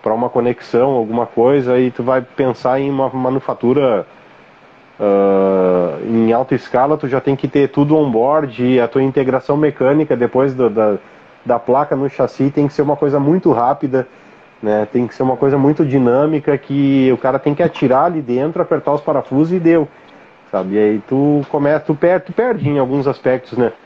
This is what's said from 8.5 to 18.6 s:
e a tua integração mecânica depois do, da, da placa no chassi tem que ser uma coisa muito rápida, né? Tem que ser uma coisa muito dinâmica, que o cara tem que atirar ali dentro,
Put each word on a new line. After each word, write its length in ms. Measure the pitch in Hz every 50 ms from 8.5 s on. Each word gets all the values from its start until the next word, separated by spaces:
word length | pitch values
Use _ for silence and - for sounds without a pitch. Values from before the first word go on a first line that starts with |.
| 113 113 123
e 160 | 123 127 123
a 80 | 117
tua 140 | 113 - 135
integração 560 | 135 135 131 143 135 127 127 131 - - 143
mecânica 580 | 151 151 147 143 - 131 131 143 156 156 147 135
depois 380 | 120 120 117 - 127 135 139 131
do, 160 | 127 123 113
da, 280 | 104 113 107 107 101 92 - - - - - - - - -
da 140 | 120 123
placa 380 | 117 - - 123 135 147 - 151
no 120 | 135 139
chassi 440 | 139 - - 131 113 - - 131 139
tem 160 | - 151 147
que 60 | 143 -
ser 100 | - 143
uma 120 | 139 147
coisa 240 | 143 151 143 135 143
muito 320 | 139 143 165 185 - 175
rápida, 560 | 131 110 120 127 143 147 - 139 127 131 123 - - - - - - - - - - _
né? 260 | 110 107 107 107 107 104
Tem 160 | - 120 123
que 80 | 110 -
ser 80 | - 131
uma 120 | 131 127
coisa 220 | 123 143 139 135
muito 260 | 139 135 143 151 151 165
dinâmica, 720 | 143 127 139 127 120 120 135 147 156 160 147 147 151 143
que 540 | 139 - - 139 143 139 139 139 135 131 131
o 60 | 123
cara 220 | - - 131 127 139
tem 160 | - 151 147
que 80 | - 175
atirar 420 | 160 - - 165 127 127 135 156
ali 160 | 175 175 160
dentro, 400 | 139 120 120 127 139 156 160 180